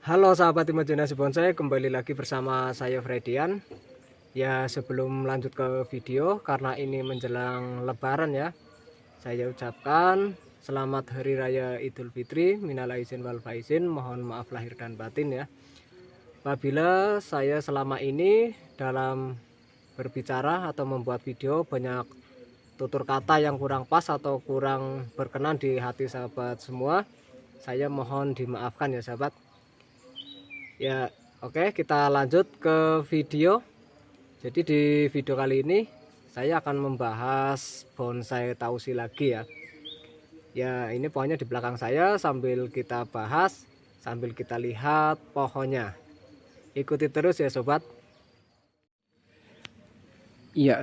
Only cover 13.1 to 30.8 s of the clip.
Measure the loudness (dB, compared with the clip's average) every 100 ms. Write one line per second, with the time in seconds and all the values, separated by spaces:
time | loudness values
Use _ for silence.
13.1 | -8 -8 -10 -8 -12 0 0 2 -2 -6
14.1 | -8 -8 -8 -10 -10 -10 -12 -12 -10 -8
15.1 | -4 -2 -2 -8 -14 -20 -20 -20 -20 -20
16.1 | -20 -20 -12 -6 -2 0 2 4 4 2
17.1 | 0 -2 -2 0 0 -2 -4 -2 -4 -4
18.1 | 2 4 6 4 -2 -20 -6 -4 -2 -2
19.1 | -2 -6 -10 -16 _ _ _ _ -10 -8
20.1 | -8 -4 -2 0 0 -2 -4 -4 -2 -2
21.1 | -4 -6 -6 0 0 0 -2 -2 -4 -6
22.1 | -14 -20 -20 -20 -20 _ _ -4 -4 0
23.1 | -2 4 4 4 0 -2 -4 2 2 2
24.1 | -4 -2 -4 -2 0 0 0 -2 -6 -10
25.1 | -8 -6 -2 -2 0 0 0 -2 -4 -6
26.1 | -6 -8 -6 -6 -8 -10 -4 0 0 0
27.1 | -12 -20 -20 -20 -18 -8 -4 -2 -4 -4
28.1 | -2 -2 -4 -6 -6 -6 -4 -4 -4 -6
29.1 | -6 -6 -6 _ _ _ _ _ _ -20
30.1 | -20 -18 -20 -18 -16 -16 -6